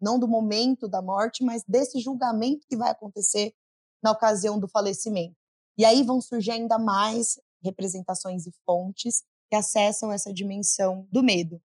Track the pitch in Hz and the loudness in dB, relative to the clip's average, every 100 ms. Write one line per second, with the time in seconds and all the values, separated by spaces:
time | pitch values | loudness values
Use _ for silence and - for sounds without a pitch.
0 | 202 247 233 226 220 208 247 262 214 185 | 0 0 2 2 0 0 0 0 -2 -6
1 | 185 196 220 - 254 233 - 233 285 269 | -2 -2 -2 0 -2 -2 0 0 0 -2
2 | 233 262 247 226 240 294 - 233 233 - | -4 -2 -2 0 0 -2 -4 -4 -2 -4
3 | 208 202 190 208 208 _ _ _ _ _ | -8 -4 -2 0 -2 _ _ _ _ _
4 | 220 214 220 208 208 208 190 214 196 196 | 0 2 2 2 0 -2 -2 -2 -2 -4
5 | 220 196 170 - _ _ _ - 220 254 | -4 -4 -6 -10 _ _ _ 4 6 8
6 | 247 254 - 240 202 233 233 226 220 196 | 6 2 0 -4 -2 -2 0 2 2 2
7 | 214 226 226 - _ _ 180 190 190 185 | 2 0 -4 -6 _ _ -8 -6 -6 -6
8 | 180 185 190 185 165 - - 175 185 - | -6 -6 -6 -8 -10 -10 -2 -2 -2 -6
9 | 240 - - _ - 214 208 220 208 208 | -4 -4 -6 _ -2 -2 2 2 2 2
10 | 220 202 208 185 196 196 202 - 190 190 | -4 -6 -6 -6 -6 -2 -2 0 0 -2
11 | 190 220 254 180 170 170 _ | -2 2 4 4 0 -8 _